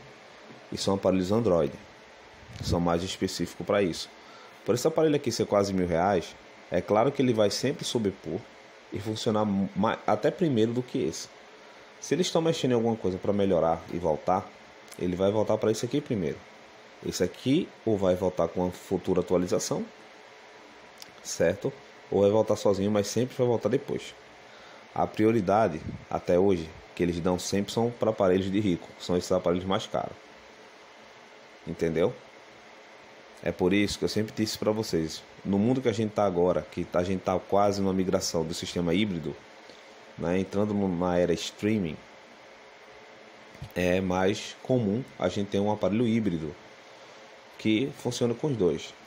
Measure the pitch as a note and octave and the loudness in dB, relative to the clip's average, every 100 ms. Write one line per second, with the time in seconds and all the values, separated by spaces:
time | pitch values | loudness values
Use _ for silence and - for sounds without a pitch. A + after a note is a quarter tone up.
0 | - - - - - - - - - G2 | -20 -20 -20 -20 -20 -20 -12 -6 -2 2
1 | G2 F#2 F#2 A2 A2 E2+ D2 - - - | 2 2 2 0 2 2 2 -4 -18 -20
2 | - - - - - - - F2 E2+ F2 | -20 -20 -20 -20 -18 -10 -2 0 2 0
3 | F#2 - F#2+ - F2 - F2+ G2+ F#2 D#2+ | -2 -4 -6 -4 -8 -6 -2 0 0 -2
4 | - - - - - - - A#2 D#3+ D#3+ | -10 -16 -20 -20 -20 -12 -4 0 0 2
5 | D#3+ D3 B2 A2 G#2+ G#2 G2 F#2+ F2 E2 | 2 2 -2 -2 0 2 2 0 0 2
6 | F#2+ F#2+ - - - - - F2+ - G#2 | 2 2 -2 -12 -20 -20 -4 -4 2 2
7 | C3 C#3 B2+ A2 G#2 - B2+ D#3 - A#2+ | 2 2 0 4 2 2 -2 -4 -4 -2
8 | G2+ - D#2+ E2+ - - - - - - | -2 -4 -6 -8 -8 -18 -20 -20 -12 -8
9 | G#2 A2 A#2+ G#2+ G#2+ G2 F#2+ - F#2 - | -6 -2 0 2 2 0 0 0 0 0
10 | - G#2+ D3 D#3 E3+ A#2 A2+ A#2+ B2+ C3+ | 0 2 2 2 2 4 2 0 -4 -4
11 | D#2 - - - - - - - - - | -4 -4 -12 -18 -20 -20 -20 -20 -20 -18
12 | - C#3+ F3+ E3+ E3 D#3+ C3+ A#2+ A#2 A2+ | -2 0 0 2 0 0 2 2 2 0
13 | F#2 F#2 G#2+ G2+ G2 F2 D#2+ E2 - E2+ | -2 -2 0 2 4 4 4 0 -4 -4
14 | E2+ D2 - F#2+ - - - - - - | -2 0 2 0 0 -14 -20 -20 -20 -6
15 | F2+ F2 G2 G#2+ G#2 A2 G#2+ A2 A#2+ C#3+ | -4 0 2 2 0 2 2 0 -2 -4
16 | - A2 D#2 - - - - - - - | -2 -2 -2 -6 -12 -20 -20 -20 -20 -12
17 | - - F2+ - B2 D#3 - - A2 G2+ | -8 -2 -4 -2 0 0 0 -6 -2 2
18 | F#2+ F2+ F#2 - E2+ F#2 F2+ - - F#2 | 2 2 0 0 -2 0 -4 -4 -4 -4
19 | G2+ F2+ E2+ F2+ F2+ F#2 - D#3 A#3 - | 0 0 2 0 2 -2 -2 -4 -6 -12
20 | - - - - - - - - - - | -20 -20 -20 -20 -20 -20 -20 -20 -20 -20
21 | - - - - E2+ G2 C3+ - - - | -20 -18 -12 2 2 2 -4 -6 -14 -20
22 | - G2 G2+ A2 G#2+ G#2 G#2+ G2 G2+ G#2 | -2 4 6 6 2 2 2 2 2 0
23 | G2+ A2+ B2+ - B2 A2+ G#2 A#2+ - - | 0 -2 -2 0 0 2 0 -2 -2 -6
24 | - - - - - - - - - - | -8 -16 -20 -20 -20 -20 -20 -20 -10 -4
25 | F2 - A2 A#2 F#2 G#2 G#2+ D#2 - - | -4 2 2 4 4 4 2 -2 -8 -12
26 | - E2 - F2+ G2 F2+ D#2+ - - - | -8 -6 2 4 4 2 -2 -14 -16 -2
27 | F2 E2+ F2 F2+ - G2 G2+ - A#2 A#2+ | -2 0 0 -2 -2 -4 -2 -2 -2 0
28 | A2 - G2 F#2 F#2+ G2 G#2 E2+ - - | -2 2 4 4 2 0 0 -2 -4 -14
29 | - F2+ - F#2 E2+ F2+ F#2 G2+ - - | -2 -2 0 0 2 -2 0 -4 -2 -4
30 | - - - - - - - - - - | -6 -10 -20 -20 -20 -20 -20 -20 -20 -20
31 | - - - - - - - E2 E2 D#2+ | -20 -20 -20 -20 -20 -16 -12 -4 -2 2
32 | G2+ C3 - - - - - - - - | 0 -2 -14 -20 -20 -20 -20 -20 -20 -20
33 | - - - - E2 - F2+ G2+ G2+ - | -20 -20 -20 -8 -6 0 2 4 2 0
34 | F2 G#2 A2 - G#2+ - G#2+ G#2+ A2 E2 | -2 -2 -4 -2 -4 0 0 0 0 -2
35 | D#2+ - - - F#2 G2 A2+ C3 B2+ G#2+ | -2 -6 -14 -10 -2 2 2 2 0 0
36 | G#2+ G#2+ G2+ E2+ F2+ D#2+ - - E2+ F2 | -2 0 0 2 2 2 -2 -8 -2 0
37 | F2+ F#2 - F2+ - G2 G#2 G2 F#2+ F#2 | 0 -2 0 -2 0 2 2 2 0 0
38 | F#2 F#2 - E2+ D#2+ E2+ F#2 F2+ E2+ F2+ | 0 0 -2 -2 -4 -6 -6 -2 0 0
39 | G#2+ E2+ D2+ C#2 - - - - - - | 0 -4 -8 -10 -16 -20 -20 -20 -20 -20
40 | - - E2 F#2 F#2+ G2+ G#2+ G2+ F#2+ F2 | -20 -6 -2 0 0 -2 0 0 0 0
41 | F2+ F2 F2 E2 - - G#2 A2 E2+ C#2+ | 0 2 2 0 -4 -4 -2 0 -2 -6
42 | - - - - - - - - - - | -14 -20 -20 -20 -20 -20 -20 -20 -20 -20
43 | - - - - - - - F2 F2+ F#2 | -20 -20 -20 -20 -20 -18 -8 0 2 2
44 | F#2+ F#2 F#2+ G#2+ - - - C3 G#2 A2 | 0 2 2 0 -6 -12 -2 0 2 0
45 | C3+ - D3+ G#2+ G2+ G2 G#2 G#2 F#2+ G#2+ | -4 -4 -2 -2 -2 0 0 0 0 2
46 | A#2 A2+ G#2 E2+ D#2 - - - - - | 2 2 0 -2 -6 -10 -18 -20 -20 -20
47 | - - - - - - A2 G#2+ C#3 - | -20 -20 -20 -20 -20 -4 0 2 0 -4
48 | B2 B2 A#2+ A#2 D#3 A#2 F2 D2 - - | -8 -2 -2 0 -2 2 2 0 -6 -16